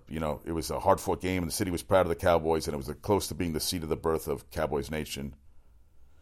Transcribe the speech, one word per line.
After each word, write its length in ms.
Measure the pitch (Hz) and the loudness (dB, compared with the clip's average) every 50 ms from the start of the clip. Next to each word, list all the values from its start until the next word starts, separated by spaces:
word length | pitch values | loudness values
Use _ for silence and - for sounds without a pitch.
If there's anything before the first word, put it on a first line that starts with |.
| - - | -8 -8
you 120 | 73 80 | -6 -4
know, 220 | 80 76 - - - | -2 -2 -2 -4 -6
it 60 | - | -6
was 180 | 85 80 78 - | -4 -4 -4 -4
a 100 | 73 65 | -4 0
hard-fought 420 | - 95 95 92 - 98 87 - | 4 4 4 4 2 0 -2 0
game, 200 | - 92 92 92 | 0 -2 0 0
and 100 | 87 78 | -2 -2
the 40 | - | -2
city 160 | - 104 92 | -2 -2 -2
was 100 | 85 80 | -2 -4
proud 200 | - - 98 92 | 0 4 4 6
of 80 | 87 82 | 6 4
the 60 | 85 | 2
Cowboys, 520 | - - 90 85 82 78 80 80 80 - - | 2 4 4 4 4 4 2 2 2 0 -2
and 80 | 76 | -4
it 20 | 69 | -4
was 120 | 67 76 | -6 -8
a, 40 | 73 | -10
close 340 | - - 104 101 95 - - | -6 0 2 2 2 2 0
to 60 | 80 | -4
being 180 | 78 92 85 78 | -4 -2 -2 -2
the 60 | 73 | -2
seat 220 | - - 92 87 | -2 -2 -4 -4
of 80 | 78 76 | -2 -2
the 60 | 78 | -4
birth 320 | - - 82 80 76 - 73 | -2 0 0 0 0 0 -4
of 240 | 69 - - - | -4 -6 -6 -8
Cowboys 400 | - 80 78 69 76 71 69 67 | -4 -2 -2 0 0 -2 -2 -2
Nation. 420 | 78 78 73 - - 69 71 69 - - _ - - - - - - - - - - - - - - - | -4 -4 -4 -6 -6 -8 -8 -8 -10 -14 _ -20 -20 -20 -20 -20 -20 -20 -20 -20 -20 -20 -20 -20 -20 -20